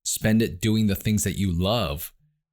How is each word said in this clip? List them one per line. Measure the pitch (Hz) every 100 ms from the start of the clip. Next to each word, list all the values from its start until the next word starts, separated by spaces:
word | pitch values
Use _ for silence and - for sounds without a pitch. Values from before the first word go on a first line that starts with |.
spend | - - 113 110
it | 101 87
doing | 110 110 107
the | 95
things | 113 104
that | 98 -
you | 98
love | 85 92 117 78 73 - - _ _ _